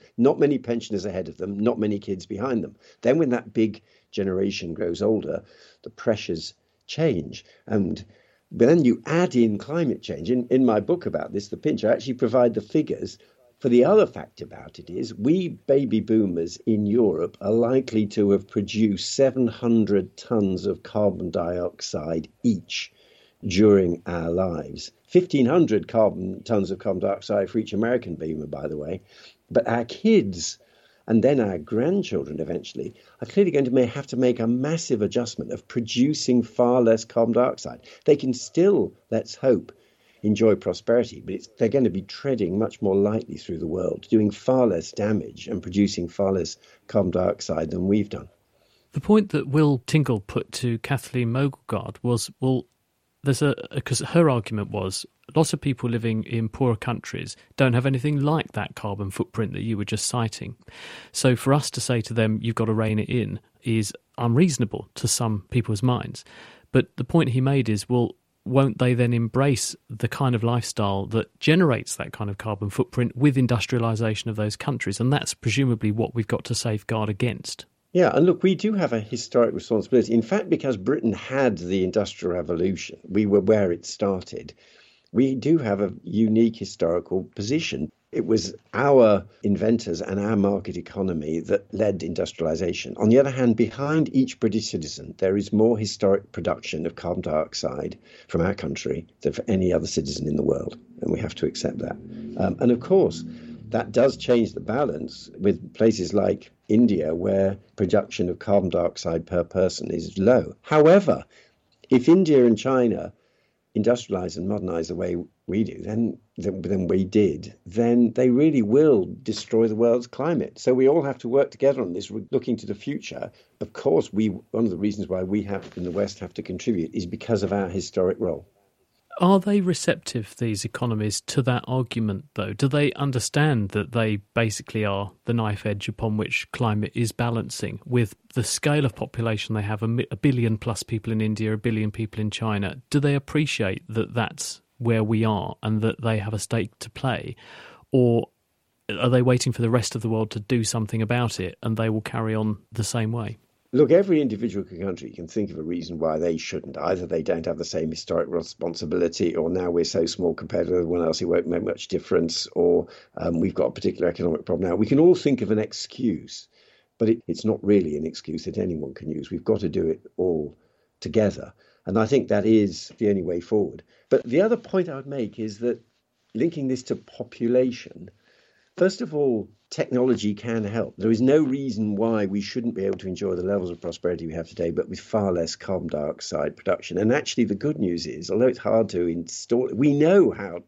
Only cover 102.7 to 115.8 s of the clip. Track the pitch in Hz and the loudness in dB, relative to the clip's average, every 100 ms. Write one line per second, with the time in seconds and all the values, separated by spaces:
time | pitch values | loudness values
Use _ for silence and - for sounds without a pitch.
102.7 | 120 - 190 107 82 - - - - - | 2 2 4 4 0 -12 -14 -16 -18 -6
103.7 | 110 110 123 135 - - 120 107 - - | -6 -2 2 2 2 2 2 2 -2 -4
104.7 | 120 135 78 - - - - 98 95 - | -2 0 -2 -8 -12 -18 -2 0 0 -4
105.7 | - 113 101 87 101 95 - - _ - | 2 4 4 0 2 2 0 -6 _ 2
106.7 | 110 117 90 78 85 95 95 98 98 _ | 4 6 4 0 -2 0 2 2 -2 _
107.7 | - 92 104 - - 90 85 - 101 92 | -4 2 2 0 -2 -2 -2 2 2 2
108.7 | 87 85 - 87 82 82 90 82 95 92 | 0 -2 -2 -4 -4 -2 -2 0 0 0
109.7 | - - 82 82 98 98 123 - - - | 0 -6 -6 -6 2 4 4 2 -8 0
110.7 | 151 151 196 165 76 - _ _ _ _ | 6 8 8 6 -2 -4 _ _ _ _
111.7 | _ - 131 127 185 165 139 120 107 131 | _ 2 4 6 6 8 6 6 4 2
112.7 | 131 120 90 85 _ _ _ _ _ _ | 2 2 0 -8 _ _ _ _ _ _
113.7 | 110 107 120 - 95 90 69 92 104 92 | -2 2 0 0 -4 -4 -6 -4 -4 -4
114.7 | 85 82 85 92 87 - _ - 98 104 | -4 -4 -4 -4 -4 -8 _ -4 -2 -2
115.7 | 90 | -4